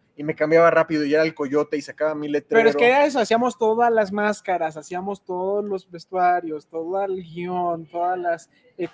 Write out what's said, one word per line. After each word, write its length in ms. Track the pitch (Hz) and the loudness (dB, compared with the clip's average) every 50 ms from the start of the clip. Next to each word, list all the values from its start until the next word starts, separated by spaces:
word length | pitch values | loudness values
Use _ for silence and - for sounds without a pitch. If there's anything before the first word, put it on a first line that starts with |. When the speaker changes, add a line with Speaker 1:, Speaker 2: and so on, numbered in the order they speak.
| _ _ _ | _ _ _
Speaker 1:
y 60 | - 147 | -8 -6
me 140 | 156 156 | -6 -2
cambiaba 340 | - 151 151 160 165 170 165 | -2 0 4 6 6 6 6
rápido 340 | 160 160 160 156 160 151 151 | 6 4 2 2 0 -2 0
y 80 | 139 147 | 2 2
era 120 | 156 160 | 2 2
el 100 | 160 151 | 2 0
coyote 420 | - 147 131 139 147 151 151 160 | -4 -4 0 0 0 0 0 -4
y 60 | 147 139 | -6 -6
sacaba 320 | - 131 - 151 156 156 | -10 -6 -4 -4 -2 -2
mi 140 | 147 151 147 | -4 -6 -4
letrero. 320 | 147 147 - _ 220 226 | -4 -4 -4 _ 2 4
Speaker 2:
Pero 80 | 226 226 | 4 4
es 60 | 220 | 4
que 100 | 214 226 | 4 4
era 180 | 247 254 285 285 | 4 6 4 4
eso, 140 | 302 254 269 | 2 2 0
hacíamos 400 | 214 - 220 226 247 247 - - | 0 2 2 2 2 0 -2 0
todas 320 | 233 220 220 226 240 240 233 | 0 0 2 2 2 4 4
las 200 | 220 214 185 196 | 2 0 0 -2
máscaras, 640 | 208 208 214 208 - - - 180 170 165 160 151 | -2 0 0 -2 -2 -4 -4 -2 -2 -2 -4 -4
hacíamos 480 | 156 147 - 180 180 185 196 202 190 - | -8 -12 -10 -10 -8 -6 -6 -8 -10 -10
todos 400 | - 180 180 185 190 202 208 208 | -8 -6 -4 -2 -2 -2 -2 -2
los 260 | 208 196 185 - _ | -4 -6 -8 -8 _
vestuarios, 760 | 170 170 - - 185 185 180 180 180 180 175 160 156 147 - _ | -18 -18 -16 -8 -2 0 2 2 2 0 -2 -6 -8 -10 -12 _
todo 340 | - 165 165 170 185 196 202 | -10 -8 -6 -4 -4 -4 -4
el 180 | 196 190 190 175 | -4 -6 -8 -10
guión, 600 | 165 156 175 175 180 180 180 175 175 170 165 160 | -12 -12 -10 -8 -6 -4 -4 -2 -4 -4 -6 -8
todas 300 | 147 - 175 175 180 185 | -10 -6 -4 -4 -2 -4
las, 320 | 185 - 349 330 - - _ _ _ _ _ _ - | -4 -4 -4 -4 -4 -8 _ _ _ _ _ _ -10
eh, 80 | 175 165 | -10 -10